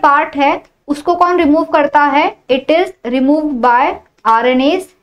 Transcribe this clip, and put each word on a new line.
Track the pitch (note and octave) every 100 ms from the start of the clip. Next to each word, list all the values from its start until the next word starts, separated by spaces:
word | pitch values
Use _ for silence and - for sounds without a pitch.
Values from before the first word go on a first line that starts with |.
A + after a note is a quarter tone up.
part | D4+ C#4+ D#4+ C#4+
है | C#4 C#4+ - _ -
उसको | D4 -
कौन | F4 F4 F4+
remove | D#4 D#4
करता | D#4+ D#4+ C#4 D4
है? | D4 C#4 F4+ - -
It | C4 C4
is | D#4+ F#4 - B3
removed | B3+ C4 D4+ D4+ B3+
by | B3 A#3+ D4 F#4+ _ _ A3
आरएनएस | A3+ B3 B3+ C4+ F#4 - _